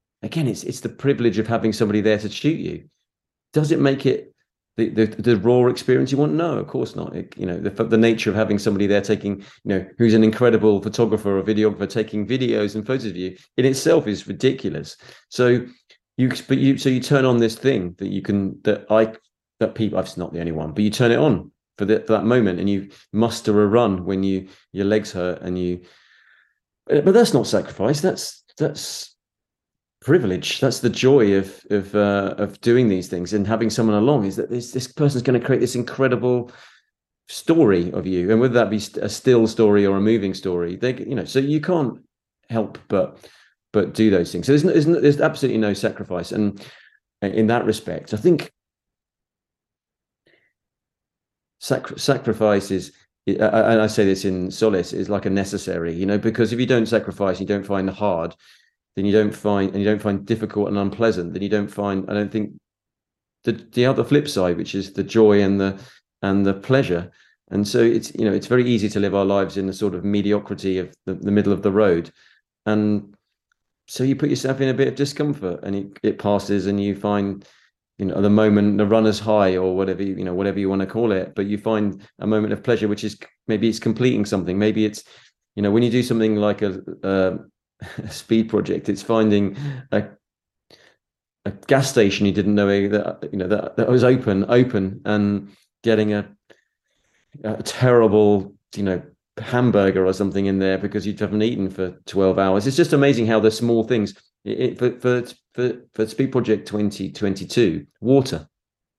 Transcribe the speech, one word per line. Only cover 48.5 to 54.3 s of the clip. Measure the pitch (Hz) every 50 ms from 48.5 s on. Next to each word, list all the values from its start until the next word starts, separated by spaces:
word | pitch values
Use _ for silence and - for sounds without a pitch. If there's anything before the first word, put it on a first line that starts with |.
| _ _ _ _ _ _ _ _ _ _ _ _ _ _ _ _ _ _ _ _ _ _ _ _ _ _ _ _ _ _ _ _ _ _ _ _ _ _ _ _ _ _ _ _ _ _ _ _ _ _ _ _ _ _ _ _ _ _ _ _ _ _
sacri-, | - - 135 - - - - -
sacrifice | - - 135 - - 117 104 - 110 104 104 98 95 - 98
is, | 92 - - - _ _ _ _ _ _ 98
I, | 98
I, | - 104 104 - 110 104 107 113
and | 110 107
I |
say | 107 - - 104
this | 98 95 95 -
in | 98